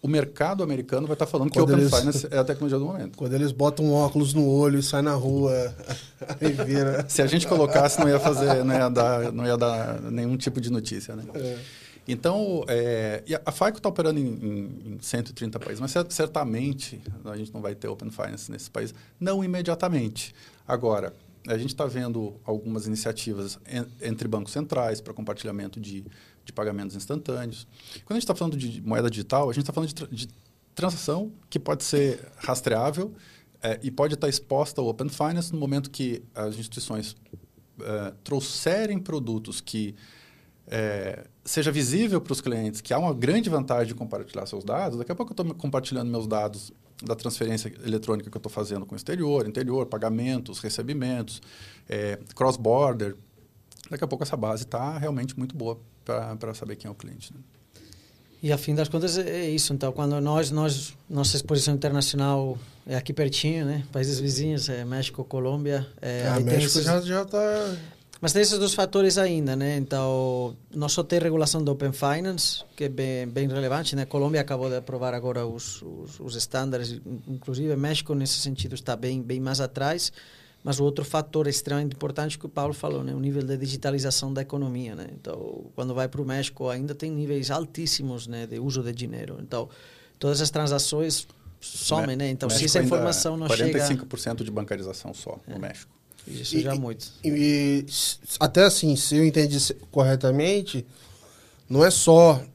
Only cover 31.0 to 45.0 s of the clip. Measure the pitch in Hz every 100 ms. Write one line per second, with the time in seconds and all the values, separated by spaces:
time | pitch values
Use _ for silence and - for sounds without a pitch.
31 | - 156 214 - - - 139 151 - 147
32 | 139 120 - - - 127 - 110 127 151
33 | 202 - - - _ _ 117 110 139 131
34 | 147 147 151 135 - 135 143 - 120 113
35 | 139 - 151 170 170 165 139 139 139 -
36 | 131 117 - - 107 107 110 - - 107
37 | 107 - - - - _ _ - 107 107
38 | 101 - - 143 131 - - 190 220 196
39 | 190 160 117 113 107 - - 110 104 104
40 | - - - - _ _ - 113 110 101
41 | 95 - - _ - - 151 147 127 156
42 | 226 185 135 131 - 117 110 107 - 127
43 | 170 131 123 196 226 156 131 120 113 117
44 | 113 101 101 101 98 104 101 131 190 120